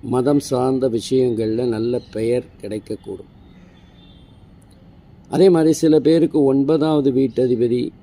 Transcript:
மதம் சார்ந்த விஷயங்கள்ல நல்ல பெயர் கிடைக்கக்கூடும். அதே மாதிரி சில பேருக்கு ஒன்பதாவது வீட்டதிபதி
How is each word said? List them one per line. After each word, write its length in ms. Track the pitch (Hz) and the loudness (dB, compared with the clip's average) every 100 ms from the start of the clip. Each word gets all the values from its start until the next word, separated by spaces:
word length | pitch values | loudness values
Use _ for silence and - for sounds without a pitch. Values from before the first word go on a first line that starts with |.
மதம் 380 | 113 127 127 143 | -4 -2 0 0
சார்ந்த 480 | 139 131 131 131 131 | -2 -4 -2 -2 -2
விஷயங்கள்ல 800 | 113 95 131 127 110 110 110 123 | -4 -2 0 0 -2 -4 -2 -2
நல்ல 320 | 110 117 123 - | -2 -4 -4 -6
பெயர் 320 | 107 113 123 127 - | -6 -2 -2 -4 -16
கிடைக்கக்கூடும். 720 | 104 107 - 107 - 95 - - - - - - - - - - - - - - - - - - - - - | -12 -10 -10 -12 -12 -16 -16 -20 -20 -20 -20 -20 -20 -20 -20 -20 -20 -20 -20 -20 -20 -20 -20 -20 -20 -20 -10
அதே 200 | 139 190 | 2 4
மாதிரி 240 | 170 160 | 6 2
சில 280 | 156 160 156 | 2 4 4
பேருக்கு 440 | 135 165 160 160 | 4 2 2 2
ஒன்பதாவது 680 | 139 135 139 156 156 151 135 | 2 2 2 0 2 0 0
வீட்டதிபதி 760 | 127 135 113 127 120 117 120 117 - | 0 -2 0 -2 0 0 -2 -6 -10